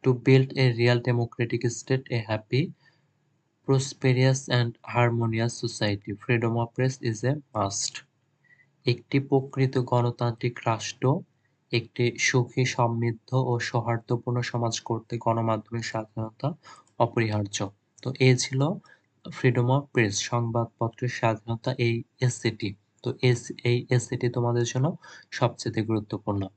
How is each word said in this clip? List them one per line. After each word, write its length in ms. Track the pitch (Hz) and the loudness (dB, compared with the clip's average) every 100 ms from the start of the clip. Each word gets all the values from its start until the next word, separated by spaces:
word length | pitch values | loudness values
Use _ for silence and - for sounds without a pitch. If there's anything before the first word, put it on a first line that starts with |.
To 60 | - | 2
build 360 | 123 117 131 135 - | 2 6 6 6 2
a 100 | 131 | 2
real 260 | 117 120 123 | 4 4 4
democratic 600 | 120 120 117 - 117 120 123 | 2 0 0 -2 -4 0 -2
state, 360 | 120 - 135 131 | -4 -2 -2 0
a 100 | 120 | -6
happy, 420 | 107 107 - 123 165 - _ _ _ _ _ _ _ _ - | -2 -4 -2 -2 -2 -6 _ _ _ _ _ _ _ _ 0
prosperous 720 | 135 131 - 131 127 131 131 - | 0 0 -2 2 4 4 2 0
and 220 | 123 117 - | 0 0 -4
harmonious 720 | - 113 120 117 113 113 117 | -4 2 2 2 0 0 -2
society, 560 | 117 117 - 107 101 - | -2 -6 -2 -2 -2 -4
freedom 380 | 101 - 120 117 117 | -10 0 2 2 0
of 120 | 117 | -2
press 220 | - 131 127 | 0 -2 0
is 180 | 123 110 | -6 -2
a 120 | 123 147 - | -2 -2 -4
must। 440 | 110 98 - - - - _ _ _ _ _ _ _ - | -2 -2 -2 -6 -8 -20 _ _ _ _ _ _ _ -2
একটি 300 | 120 - 139 | -2 0 -2
প্রকৃত 540 | 139 135 135 - 131 131 | 2 0 0 -2 0 0
গণতান্ত্রিক 720 | 123 123 120 120 120 117 123 120 | 0 2 2 0 -2 -2 -6 -4
রাষ্ট্র, 440 | - 110 - - 127 160 - _ _ _ _ | -2 -2 -4 -2 0 0 -2 _ _ _ _
একটি 320 | 120 - - 123 123 | -4 -4 -2 -2 0
সুখী, 460 | - 131 120 - 127 | 0 2 0 0 -2
সমৃদ্ধ 640 | - 120 117 117 117 - 131 127 | 2 0 2 -2 -2 -2 -2 0
ও 60 | 120 | -2
সৌহার্দ্যপূর্ণ 800 | - 120 113 117 - 123 120 123 | -2 -4 -2 -4 -2 -4 -2 -4
সমাজ 320 | 120 120 117 113 | -2 -2 -2 -4
করতে 340 | - 113 - 120 | -4 -4 -4 -6
গণমাধ্যমের 720 | 117 113 113 110 - 117 113 | 0 0 2 -2 -2 -8 -6
স্বাধীনতা 600 | 113 110 - 110 _ 139 170 - - _ _ | -6 -8 -8 -8 _ -6 -6 -14 -20 _ _
অপরিহার্য। 580 | 120 - 113 107 101 - 98 - _ _ | 0 2 0 0 -2 -4 -6 -8 _ _
তো 100 | - 131 | -8 2
এ 100 | 131 123 | 4 4
ছিল 240 | - 131 139 196 _ - _ _ | 2 -2 -2 -2 _ -20 _ _
freedom 440 | - - 135 120 120 | -18 -2 0 2 2
of 120 | 135 143 | 0 0
press, 260 | - 110 101 | 0 0 0
সংবাদপত্রের 880 | - 120 117 117 113 _ 117 - 127 - | -4 -2 -2 -2 -4 _ -6 -4 -6 -2
স্বাধীনতা, 540 | 117 113 - 117 - 123 | 0 -2 -4 -4 -4 0
এই 160 | 117 117 - _ | 0 0 -6 _
এসএটি। 500 | 127 - 117 110 104 101 _ _ | -2 0 -4 -4 -8 -8 _ _
তো 40 | - - | -8 0
এস-, 320 | 127 123 - - | 2 2 -2 -6
এই 160 | 120 123 - | 0 0 2
এসএটি 360 | 127 - 123 123 | 0 0 -2 -2
তোমাদের 360 | 120 120 120 | 0 0 0
জন্য 220 | 120 123 135 - - - - | 0 0 -2 -2 -12 -20 -14
সবচেয়ে 500 | - 123 - - 104 | 0 0 0 -6 -2
গুরুত্বপূর্ণ। 600 | 107 110 104 104 - 101 95 | 0 -2 -2 -8 -4 -4 -4